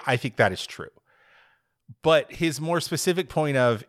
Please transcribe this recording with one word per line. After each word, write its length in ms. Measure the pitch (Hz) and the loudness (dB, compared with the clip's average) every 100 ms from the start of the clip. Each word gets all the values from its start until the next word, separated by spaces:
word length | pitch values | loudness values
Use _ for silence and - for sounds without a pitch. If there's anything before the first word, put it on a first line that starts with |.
| - | 0
I 100 | 127 | -2
think 200 | 131 - | 0 0
that 160 | 104 | 0
is 120 | 92 - | 0 -10
true. 240 | - - - _ _ _ _ _ _ _ _ - - | -14 -18 -20 _ _ _ _ _ _ _ _ -20 -2
But 300 | 156 160 - | 2 4 2
his 280 | - 165 131 | -2 -2 -2
more 200 | 160 170 | -4 -4
specific 500 | - 160 - 175 147 | -2 -2 0 0 -2
point 280 | 160 151 135 | -2 0 2
of 260 | 123 113 | 2 2